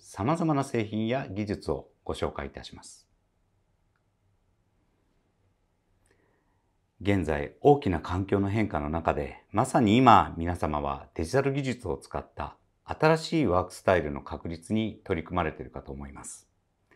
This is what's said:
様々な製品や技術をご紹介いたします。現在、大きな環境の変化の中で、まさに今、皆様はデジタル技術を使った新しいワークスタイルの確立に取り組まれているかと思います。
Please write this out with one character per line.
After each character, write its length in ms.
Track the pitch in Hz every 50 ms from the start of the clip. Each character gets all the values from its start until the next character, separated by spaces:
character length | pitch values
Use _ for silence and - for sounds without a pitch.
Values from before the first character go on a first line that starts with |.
様 340 | _ - - - 98 123 160
々 180 | 170 175 160 156
な 120 | 139 135
製 180 | - - 120 110
品 240 | 104 107 107 110 113
や 200 | 123 135 - -
技 160 | 92 101 107
術 260 | 101 98 - - -
を 160 | 76 65 - - _ _ _
ご 100 | - 80
紹 200 | - - 73 -
介 120 | - 71
い 40 | 69
た 160 | - 64 60
し 100 | - -
ま 80 | - -
す。 240 | - - - _ _ _ _ _ _ _ _ _ _ _ _ _ _ _ _ _ _ _ _ _ _ _ _ _ _ _ _ _ _ _ _ _ _ _ _ _ _ _ _ _ _ _ _ _ _ _ _ _ _ _ _ _ _ _ _ _ _ _ _ _ _ _ _ _ _ _ _ _ _ _ _ _ _ _ _ _ _ _ _
現 260 | 104 101 101 98 85
在、 280 | 76 78 71 71 - - _
大 180 | - 139 147 139
き 100 | - 113
な 120 | 92 78
環 240 | - - 87 92 98
境 160 | 95 - 98
の 80 | 98 98
変 180 | 98 113 107 98
化 140 | - 80
の 80 | 73 73
中 240 | 78 82 82 - 76
で、 320 | 73 71 67 - - _ _ -
ま 120 | 101 123
さ 140 | 135 - 165
に 160 | 123 101 104
今、 380 | 120 131 123 110 95 82 78 78
皆 220 | 78 82 87 90 -
様 240 | - 80 76 73
は 260 | 71 69 69 69 - - _
デ 100 | - 82
ジ 80 | 80
タ 100 | - 135
ル 120 | 139 139 135
技 100 | 139 139
術 240 | 131 117 - - 87
を 80 | 71
使 240 | 67 - - - 71
っ 100 | - - _
た 220 | - 76 73 - _ _ _ _ _ _
新 320 | - - - - 156 165 160
し 240 | 160 - - 165 143
い 40 | 101
ワ 160 | 85 90 92
ー 40 | -
ク 60 | -
ス 100 | - -
タ 120 | - 95
イ 60 | 87
ル 100 | 76 76
の 80 | 71 69
確 300 | - - 78 76 - 78
立 240 | 80 80 - - 104
に 260 | 110 110 107 101 - _
取 160 | - 95 82
り 40 | 78
組 120 | - 85 90
ま 80 | 85
れ 80 | 78 73
て 80 | -
い 20 | 65
る 80 | 64
か 100 | - 69
と 120 | 67 - 69
思 120 | 69 71
い 60 | 71
ま 140 | 69 - -
す。 240 | - - - _ _ _ _ _ _ _ _ _ _ _